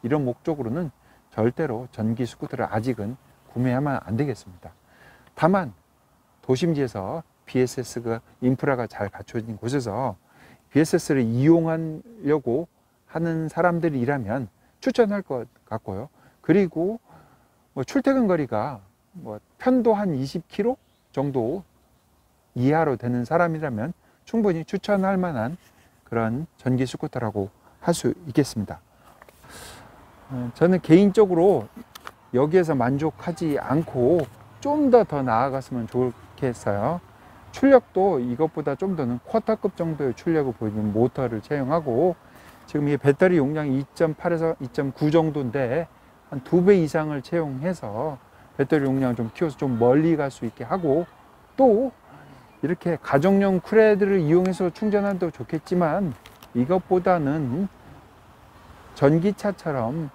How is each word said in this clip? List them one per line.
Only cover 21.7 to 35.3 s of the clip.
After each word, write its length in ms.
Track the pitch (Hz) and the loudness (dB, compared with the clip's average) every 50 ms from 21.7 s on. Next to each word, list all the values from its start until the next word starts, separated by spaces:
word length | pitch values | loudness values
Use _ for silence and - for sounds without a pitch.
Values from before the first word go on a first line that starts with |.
| _ _ _ _ _ _ _ _ _ _ _ _ _ _ _ _ _ | _ _ _ _ _ _ _ _ _ _ _ _ _ _ _ _ _
이하로 420 | 127 123 135 151 165 165 151 131 113 | 0 2 2 4 4 2 0 0 -2
되는 280 | - 123 123 123 120 | -4 -4 -4 -4 -2
사람이라면 680 | 117 160 170 175 170 160 156 156 147 123 104 110 151 175 _ _ _ _ _ _ | -2 0 0 0 0 -2 -4 -6 -6 -4 -4 -6 -6 -8 _ _ _ _ _ _
충분히 380 | - - 226 214 208 175 165 156 | -6 -4 0 0 0 0 0 -4
추천할 520 | - - 190 - - 208 196 190 190 196 190 | -6 -8 -6 -2 0 0 0 2 0 0 0
만한 400 | 180 175 160 120 107 123 170 - _ _ _ _ _ _ _ _ _ | -2 -2 -2 -4 -4 -4 -6 -10 _ _ _ _ _ _ _ _ _
그런 420 | - - 117 117 110 113 131 165 - _ _ | -4 -2 -2 0 0 -2 -4 -6 -10 _ _
전기 280 | - 131 127 123 131 | -2 -2 0 0 0
스쿠터라고 640 | 123 - - - 151 - 131 120 107 101 104 98 98 _ _ _ _ _ _ | -2 -4 -8 -10 -6 -6 -4 -6 -4 -2 -4 -6 -6 _ _ _ _ _ _
할 140 | - - 170 | 0 0 0
수 200 | - - 127 - - 180 156 | 2 0 -2 -2 -2 -8 -2
있겠습니다. 520 | 117 - 143 - - 113 101 - 78 - _ _ _ _ _ - - _ - - _ _ - - - - - - - - - - - - - - - - - - | 0 0 0 0 -2 -6 -6 -6 -8 -16 _ _ _ _ _ -20 -20 _ -20 -20 _ _ -20 -20 -20 -20 -20 -20 -20 -20 -20 -20 -20 -20 -20 -20 -20 -20 -18 -12
어, 220 | 135 127 123 120 - | -10 -8 -8 -8 0
저는 280 | - 156 175 185 175 | 2 4 4 4 2
개인적으로 840 | - - - 185 202 202 185 220 214 190 180 165 170 202 185 135 104 113 _ - - _ _ - - - - _ _ _ - | 4 6 6 8 8 6 6 4 4 4 4 4 4 4 4 2 0 -6 _ -20 -20 _ _ -20 -20 -20 -20 _ _ _ 2
여기에서 420 | 120 139 151 156 185 175 160 156 | 2 2 4 4 2 2 4 2
만족하지 840 | 135 120 123 135 143 151 160 - - - - 170 - 175 160 143 131 | 2 2 2 0 0 -2 -4 -4 -6 -8 -8 -6 -4 -4 -2 -2 -4
않고 640 | - - 127 156 160 - - 131 120 127 170 175 143 - - - - - - - | -2 0 0 -2 -2 -2 -2 0 2 4 4 2 0 -4 -10 -20 -20 -20 -20 -8
좀 300 | - 269 294 302 294 269 | -4 -2 0 2 4 6
더, 120 | 233 240 208 | 6 6 4
더 200 | - - 143 135 | 4 -2 -4 0
나아갔으면 640 | 127 | 0